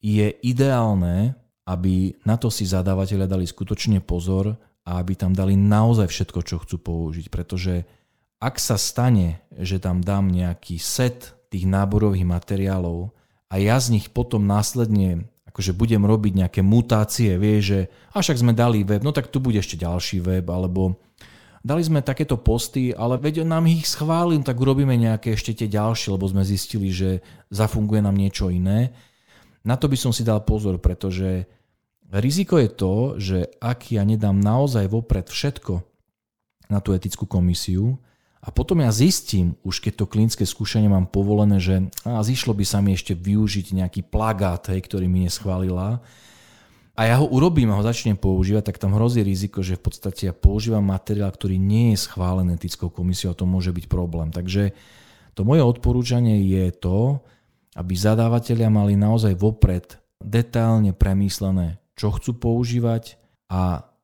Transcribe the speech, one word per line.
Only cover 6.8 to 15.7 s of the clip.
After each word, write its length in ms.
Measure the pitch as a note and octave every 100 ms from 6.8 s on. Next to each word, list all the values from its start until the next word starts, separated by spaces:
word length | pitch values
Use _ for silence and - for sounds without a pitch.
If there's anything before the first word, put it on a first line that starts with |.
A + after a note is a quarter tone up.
použiť, 480 | - E2 E2 E2 D#2+
pretože 560 | F#2 F2 F#2 F#2 F2+ E2+ _ _ _ _ _
ak 160 | - -
sa 240 | - G#2
stane, 640 | - - B2 A2+ F2 E2+ _
že 240 | - F2+ F#2+
tam 240 | F#2 F2+
dám 320 | F2+ G2 G2
nejaký 480 | F2+ F2+ F2 - E2+
set 560 | - - B2+ B2 - - _
tých 160 | F#2+ F#2
náborových 640 | F#2+ G2 G#2 G#2+ F#2+ F2+
materiálov 800 | F2 - G2 F#2+ F#2+ F2+ E2+ F#2+ _ _ _ _
a 80 | F#2+
ja 240 | G2+ B2
z 160 | B2 A2+
nich 160 | -
potom 320 | - A#2 A2 G2+
následne 840 | G2+ G#2+ B2+ A2+ G#2 F#2+ E2+ G2 _ -
akože 240 | - F#2+